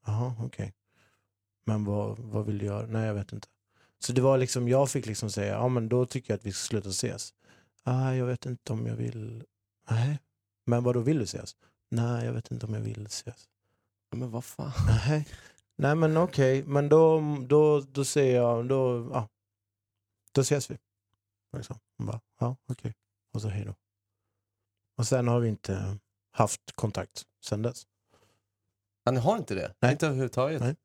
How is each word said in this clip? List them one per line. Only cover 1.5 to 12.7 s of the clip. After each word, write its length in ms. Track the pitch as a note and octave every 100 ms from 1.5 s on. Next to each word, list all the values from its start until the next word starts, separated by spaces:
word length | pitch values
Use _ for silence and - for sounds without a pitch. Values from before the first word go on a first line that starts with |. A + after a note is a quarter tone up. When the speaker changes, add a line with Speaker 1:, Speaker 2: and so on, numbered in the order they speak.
| _ -
Speaker 1:
Men 200 | G#2+ G#2
vad, 340 | G#2 G#2 G#2+
vad 260 | A2+ G#2+ G#2+
vill 120 | G#2
du 80 | G2+
göra?" 200 | G2+ A2
"Nej, 200 | A2+ A2
jag 60 |
vet 200 | G#2 G2+
inte." 140 | G#2+ - _ _ _ _ _
Så 140 | -
det 80 | B2
var 160 | C3 C3+
liksom, 300 | B2+ B2+ A#2+
jag 220 | B2+ C#3
fick 160 | C#3 A#2
liksom 240 | G#2 A2
säga, 240 | G2 G2+
"Ja, 140 | G2+ B2
men 220 | B2+ A2+
då 160 | B2 B2+
tycker 280 | C3 -
jag 40 | G#2+
att 60 | G#2
vi 60 |
ska 160 | F#2 -
sluta 220 | A2 G2
ses." 440 | F#2 A#2 G#2+ - _ _ _ _ _
"Ah, 300 | - B2+ C3
jag 120 | C3 B2
vet 200 | B2 B2+
inte 280 | B2 -
om 120 | A2 A#2
jag 80 | A2+
vill." 480 | A#2 A2+ A2 A2+ - _ _ _ -
"Nej. 300 | A2+ B2 D3 _ _ _ _ -
Men 180 | A#2+
vad 120 | B2 B2
då, 40 |
vill 180 | A#2 D#3
du 60 |
ses?" 320 | G2 - - - _ _ _
"Nej, 340 | A#2 A#2 A#2+ A#2
jag 80 |
vet 180 | A#2+ -
inte 140 | A#2+
om 80 | A2+